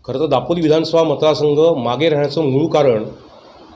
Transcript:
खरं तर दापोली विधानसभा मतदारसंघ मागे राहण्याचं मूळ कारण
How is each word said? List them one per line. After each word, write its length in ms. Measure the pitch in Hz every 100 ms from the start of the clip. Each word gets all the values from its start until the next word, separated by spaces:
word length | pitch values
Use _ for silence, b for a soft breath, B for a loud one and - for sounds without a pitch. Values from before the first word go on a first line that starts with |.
| -
खरं 140 | 127
तर 60 | 156
दापोली 360 | 131 - 175
विधानसभा 420 | 156 156 160 165
मतदारसंघ 560 | 160 139 156 139 147 147
मागे 500 | 165 151 117 123 160
राहण्याचं 340 | 147 143 160
मूळ 240 | 147 131 160
कारण 360 | 156 143 107 110 - - - - - -